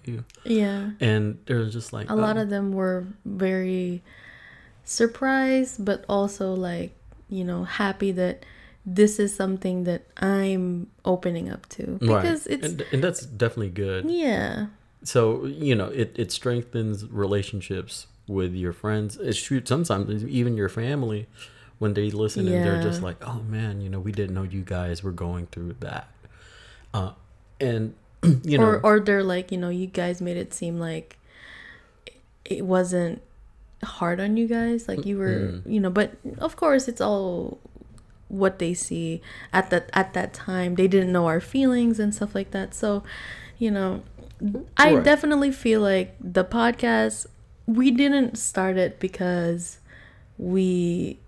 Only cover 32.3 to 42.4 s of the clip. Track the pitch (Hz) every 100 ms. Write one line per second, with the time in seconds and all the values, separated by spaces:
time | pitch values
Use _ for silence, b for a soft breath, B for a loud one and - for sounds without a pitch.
32.3 | _ - 196 185 185 180 180 170 - -
33.3 | - - - - - - - 175 175 202
34.3 | 220 226 233 233 233 226 190 196 202 190
35.3 | 190 98 90 92 214 190 185 208 - -
36.3 | - 320 - 330 269 262 233 196 202 190
37.3 | 175 175 - - - - - - - -
38.3 | 196 196 190 170 180 - 170 165 165 B
39.3 | B B 190 190 175 - - 190 185 -
40.3 | - - 185 180 180 185 196 185 180 170
41.3 | 165 - 269 262 247 233 220 208 208 208
42.3 | 208